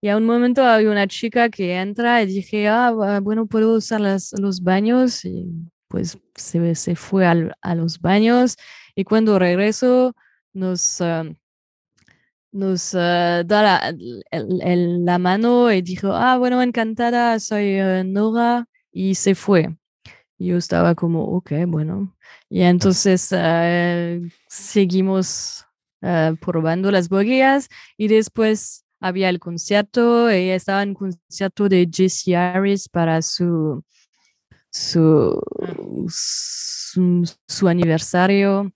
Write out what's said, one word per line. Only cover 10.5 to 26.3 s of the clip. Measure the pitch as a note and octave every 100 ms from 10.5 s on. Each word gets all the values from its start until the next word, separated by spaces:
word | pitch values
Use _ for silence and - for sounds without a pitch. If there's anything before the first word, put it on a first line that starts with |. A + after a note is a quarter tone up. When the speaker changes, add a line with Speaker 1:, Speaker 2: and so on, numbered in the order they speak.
Speaker 1:
nos, | F#3+ F#3 F3+ - -
ah, | E3+ E3 D#3+ D#3+ _ _ _ _ _ _ _ _ _ _ _
nos, | G3+ F#3+ F3+ -
ah, | F#3 F3 F3 F3 F3
da | F3 G#3
la, | G#3+ - A#2 E3 A#2+ A#2 -
el, | E3 G#2+ F3+
el, | F3+ F3 F3 F3
la | F3 F3
mano | F3+ G3 A#3 B3 A#3+
y | G3
dijo, | F3 F#3 G3
"Ah, | F#3+ B3 B3+
bueno, | B3 B3
encantada, | B3 A#3+ A3 A3+ A#3+ A#3+ A#3+ A3+
soy, | - G#3+ G3+ G3
eh, | F#3+ F#3
Nora", | F#3 F#3+ G#3+ A3+ A#3 A#3+ A#3+ _ _
y | - F#3+
se | F#3+ - F#3+
fue. | - F#3+ D#3 D#3+ _ _ - - _ _
Y | F3+
yo | F3
estaba | F3 E3+ E3+ E3+
como, | E3+ E3
"Ok, | - F3+ - D3 F3
bueno". | D#3+ D#3 F#3+ G3 _ _ - _
Y | F#3
entonces, | F3+ F3+ F#3+ F3+ G3+ F#3 -
ah, | F#3 E3+ E3 E3+ F3 F3 F3 E3+ F3 E3+ _ _
seguimos, | - - G#3 G3 F#3 F#3+ F#3+ F#3 - - - _ _ _ _
ah, | - E3+ D#3+